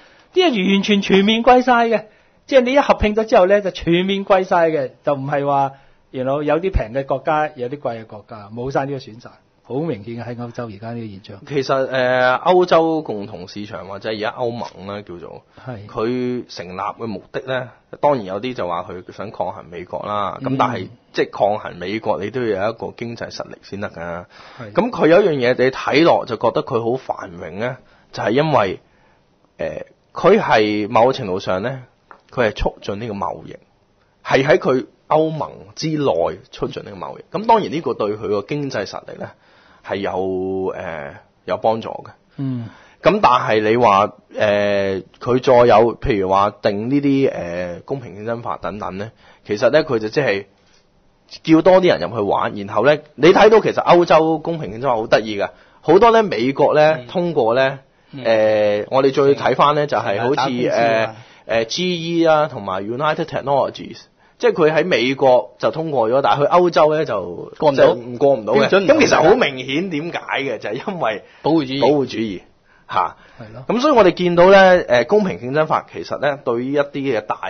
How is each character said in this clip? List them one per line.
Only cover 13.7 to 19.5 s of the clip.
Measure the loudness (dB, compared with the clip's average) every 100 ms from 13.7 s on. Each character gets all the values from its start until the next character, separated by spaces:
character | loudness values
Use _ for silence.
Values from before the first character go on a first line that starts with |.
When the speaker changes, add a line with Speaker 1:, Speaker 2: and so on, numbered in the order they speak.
| -12 -12
Speaker 2:
或 | -10
者 | -8
而 | -4
家 | -4
歐 | -4 -6
盟 | -6 -10 -12 -12
呢， | -12
叫 | -12 -16
做， | -16 -18 _ -20
Speaker 1:
係。 | -16 -14 -12
Speaker 2:
佢 | -6 -4 -2 -4 -4 -8
成 | -14 -12 -8
立 |
嘅 | -8 -6 -8
目 | -10 -10
的 | -12
呢， | -6 -6 -8 -16 _ -4
當 | 0 0
然 | -2
有 | -6
啲 | -6 -6
就 | -6
話 | -6 -8
佢 | -12 -14
想 | -14 -12
抗 | -8 -8